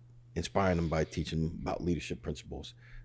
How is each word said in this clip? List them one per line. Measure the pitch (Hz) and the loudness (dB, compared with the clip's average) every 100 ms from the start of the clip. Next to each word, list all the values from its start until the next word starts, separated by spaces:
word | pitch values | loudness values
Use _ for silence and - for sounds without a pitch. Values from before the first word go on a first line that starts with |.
| - - - | -20 -20 -6
inspiring | - - 98 95 85 | -4 0 4 4 4
them | 82 | 4
by | 80 | 2
teaching | 78 - 80 80 | 2 -2 -2 0
them | 80 87 | 0 0
about | - - | -4 0
leadership | 87 80 - 92 | 0 0 -2 -6
principles, | 87 73 - 67 - - - - | -6 -6 -8 -10 -10 -16 -18 -16